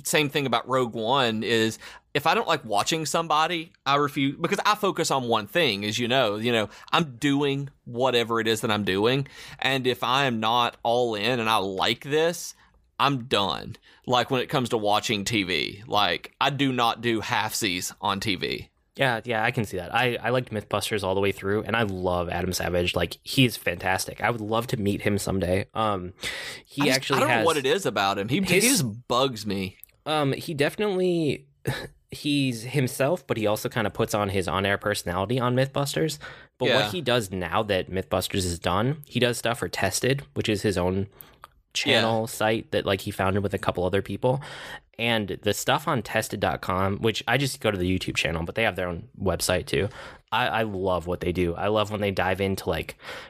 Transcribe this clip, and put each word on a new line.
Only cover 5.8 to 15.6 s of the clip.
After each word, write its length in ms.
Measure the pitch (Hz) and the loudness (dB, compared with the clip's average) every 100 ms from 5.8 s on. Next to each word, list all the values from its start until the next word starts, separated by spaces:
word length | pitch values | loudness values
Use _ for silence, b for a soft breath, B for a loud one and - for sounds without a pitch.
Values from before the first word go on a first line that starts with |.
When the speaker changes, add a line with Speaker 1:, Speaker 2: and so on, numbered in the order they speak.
| 104 | -2
Speaker 1:
as 140 | 107 | -2
you 80 | 117 | 2
know. 300 | 135 113 104 | 2 2 2
You 140 | 117 | 0
know, 180 | 117 104 B B | 0 0 B B
I'm 260 | 156 160 117 | 0 0 0
doing 520 | 147 139 143 135 139 - - | 0 2 0 -2 -6 -12 -10
whatever 540 | 120 131 120 113 113 | -2 2 2 2 2
it 80 | 113 | 2
is 140 | 113 | 0
that 100 | 120 | 0
I'm 120 | 104 | 0
doing, 440 | 98 95 110 135 139 B B B | 2 2 4 2 -2 B B B
and 260 | 131 135 127 | -2 0 0
if 180 | 120 | 0
I 220 | 120 131 139 | 0 2 2
am 140 | 113 | 0
not 380 | 110 120 120 - | 2 2 2 0
all 320 | 117 120 123 | 0 2 2
in 260 | 107 107 127 | 2 2 2
and 80 | 110 | 2
I 100 | 110 | 2
like 460 | 95 95 90 117 | 2 0 0 0
this, 520 | 143 151 165 170 - b b b _ - | 0 2 2 0 -8 b b b _ 0
I'm 260 | 131 135 120 | 2 2 0
done. 500 | 104 98 58 50 - b b - | 2 2 -2 -6 -14 b b 0
Like, 240 | 123 117 | 2 2
when 100 | 131 | 0
it 80 | 85 | 0
comes 200 | 151 117 | 0 0
to 80 | 117 | 2
watching 460 | 104 104 - 107 | 2 2 2 -2
T 200 | 95 107 | 0 0
V, 400 | 90 82 | 2 0